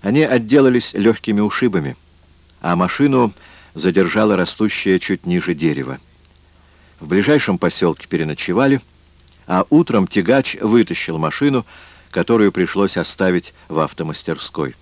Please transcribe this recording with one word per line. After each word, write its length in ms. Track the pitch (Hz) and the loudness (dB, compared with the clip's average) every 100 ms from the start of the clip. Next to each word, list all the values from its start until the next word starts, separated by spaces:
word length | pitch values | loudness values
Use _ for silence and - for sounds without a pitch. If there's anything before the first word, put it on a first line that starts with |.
Они 200 | 98 135 | 0 0
отделались 720 | 151 127 110 139 135 123 - | 2 0 4 4 6 2 -2
легкими 460 | - 104 110 - 104 | 0 2 2 -2 0
ушибами, 580 | 104 - 123 92 71 - _ _ _ _ _ _ | 0 0 0 0 -4 -10 _ _ _ _ _ _
а 140 | 82 87 | -4 0
машину 580 | 90 - 143 131 117 - - - - | 0 0 2 2 0 -2 -20 -20 -20
задержало 640 | 80 87 90 87 107 107 95 | -4 0 2 0 2 2 2
растущее 640 | 85 - 107 - 98 92 | -2 -2 -4 -2 0 0
чуть 260 | - 92 87 | 0 -6 -2
ниже 300 | 87 85 80 | -2 -2 -2
дерево. 420 | 143 143 92 - _ _ _ _ _ _ _ _ _ _ | -2 -2 -8 -12 _ _ _ _ _ _ _ _ _ _
В 80 | 76 | -2
ближайшем 500 | 90 101 151 - 90 | 0 2 2 2 -2
поселке 500 | 90 - 87 76 - | -2 0 -2 -2 -6
переночевали, 760 | 82 78 73 - 90 139 135 - _ _ _ _ _ - | -4 -4 -6 -4 0 2 0 -4 _ _ _ _ _ -4
а 180 | 92 - | -2 2
утром 360 | 151 170 110 92 | 2 4 0 0
тягач 480 | 104 87 135 131 - | 0 2 2 0 -4
вытащил 560 | 107 117 107 85 - 82 | 2 4 2 -2 -6 -4
машину, 480 | 78 - 143 131 - - - - _ | -4 0 0 0 -4 -18 -20 -20 _
которую 400 | - 82 117 104 | -6 0 4 4
пришлось 460 | 92 87 - 98 - | 2 -2 0 -2 -2
оставить 560 | 80 - 92 90 - _ - | -6 -2 0 0 -4 _ -8
в 120 | 78 | -4
автомастерской. 960 | 76 - 78 76 - 78 - - 69 - | -4 -4 -8 -8 -8 -8 -8 -8 -8 -8